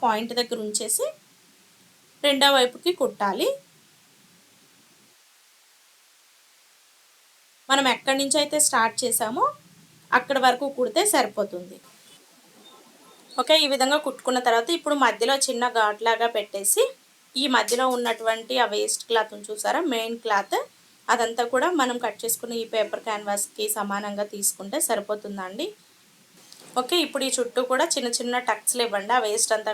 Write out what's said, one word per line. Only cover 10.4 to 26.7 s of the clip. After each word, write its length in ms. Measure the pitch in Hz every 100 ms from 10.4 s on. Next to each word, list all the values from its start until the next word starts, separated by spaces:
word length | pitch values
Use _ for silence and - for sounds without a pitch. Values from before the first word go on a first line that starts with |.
| 254
వరకు 200 | 247 277 262
కుడితే 260 | 247 330 415
సరిపోతుంది. 600 | 302 214 - 202 180 180 185 - - - - - - - - - - - - - - - -
ఓకే, 140 | 254 302
ఈ 20 | 285
విధంగా 260 | 269 262 302
కుట్టుకున్న 340 | 294 262 - 254 240
తర్వాత 240 | 226 233 330
ఇప్పుడు 160 | 302 285
మధ్యలో 320 | 247 - 233 277 269
చిన్న 160 | 233 240 233
ఘాట్ 200 | 214 208 226
లాగా 220 | 226 233 226
పెట్టేసి 460 | 208 196 196 - 523 - _ _ _ 254
ఈ 20 | 277 240
మధ్యలో 280 | 214 240 262 247
ఉన్నటువంటి 580 | 240 226 226 226 233 254
ఆ 20 | 220
వేస్ట్ 320 | 208 214 - -
క్లాత్ 240 | 226 214
ఉంది 120 | 208 208
చూసారా, 300 | 214 208 262 339
మెయిన్ 240 | 233 226 233
క్లాత్, 320 | 226 202 202 440 571 _ _ _ -
అదంతా 320 | 240 226 233 240
కూడా 160 | 254 311 349
మనం 180 | 254 240
కట్ 140 | 233 208
చేసుకున్న 320 | 233 - 233 233
ఈ 20 | 220
పేపర్ 320 | 220 214 214 233
క్యాన్వాస్కి 580 | 208 208 202 - - 214 214
సమానంగా 480 | 202 202 208 202 208
తీసుకుంటే 480 | 208 196 - 196 277 320
సరిపోతుందండి. 800 | 214 202 208 208 196 185 208 381 415 _ _ _ _ _ - - - -